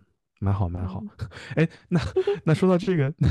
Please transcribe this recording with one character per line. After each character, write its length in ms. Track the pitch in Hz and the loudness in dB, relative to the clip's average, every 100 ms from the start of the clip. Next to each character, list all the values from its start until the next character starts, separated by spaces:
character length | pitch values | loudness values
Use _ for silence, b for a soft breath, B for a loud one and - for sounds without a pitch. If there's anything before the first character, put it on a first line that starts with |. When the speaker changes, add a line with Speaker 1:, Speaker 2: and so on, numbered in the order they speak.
| _ _ _ _ | _ _ _ _
Speaker 1:
蛮 120 | 95 | -2
好， 140 | 101 90 | 0 -2
蛮 180 | 87 92 | -4 -6
好。 160 | 92 | -8
Speaker 2:
嗯。 280 | - - - B B - | -12 -12 -14 B B 0
Speaker 1:
<laughs> 0 | |
哎， 140 | 165 B B | -2 B B
那， 140 | 175 - - | -2 0 -2
Speaker 2:
<laughs> 200 | 392 403 | -2 -2
Speaker 1:
那 100 | - | 2
说 140 | 156 185 | 2 4
到 100 | 180 | 2
这 200 | 185 175 | 2 0
个， 160 | 135 - 143 | 0 0 0